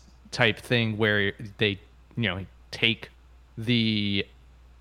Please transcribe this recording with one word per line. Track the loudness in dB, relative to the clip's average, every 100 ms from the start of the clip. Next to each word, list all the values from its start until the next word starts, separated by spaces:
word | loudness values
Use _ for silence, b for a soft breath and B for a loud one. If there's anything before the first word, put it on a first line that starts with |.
| -14 -20 -8
type | 2 2 2
thing | 0 0 0 0
where | 2 2 0 -4 -10 -2
they, | -2 -2 -10 -20 -12 -4
you | -4
know, | -4 -8 -16 -18
take | -2 0 0 -8 -20 -20 -20 -18 -6
the | 0 2 2 0 -2 -2 -4 -10 -20 -20 -20 -20